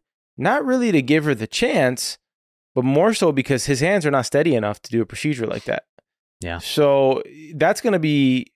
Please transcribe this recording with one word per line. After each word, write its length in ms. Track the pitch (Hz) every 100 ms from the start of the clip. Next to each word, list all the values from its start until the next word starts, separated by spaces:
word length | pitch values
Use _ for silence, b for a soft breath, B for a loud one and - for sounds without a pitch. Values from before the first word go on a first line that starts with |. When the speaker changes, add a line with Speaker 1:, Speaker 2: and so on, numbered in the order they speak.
| _ _ _ -
Speaker 1:
not 280 | 143 277 285
really 260 | 254 240
to 100 | 165
give 240 | 127 156 151
her 100 | 123
the 120 | 110
chance, 680 | - 240 262 127 127 - - _ _ _ _ _
but 100 | -
more 300 | 127 139 202
so 180 | 220 180
because 340 | 139 - 131 -
his 140 | 135
hands 260 | 160 202 151
are 60 |
not 140 | 139 120
steady 300 | 139 165 123
enough 260 | 104 104
to 80 | -
do 100 | 113
a 40 | 110
procedure 400 | - 151 135 110
like 200 | - -
that. 200 | - - _ _ _ _ -
Speaker 2:
Yeah. 180 | 87 85
Speaker 1:
So 640 | - - 147 139 135 131 - 147 156 156
that's 260 | 156 208
gonna 180 | 240 190
be 480 | 156 147 135 127 -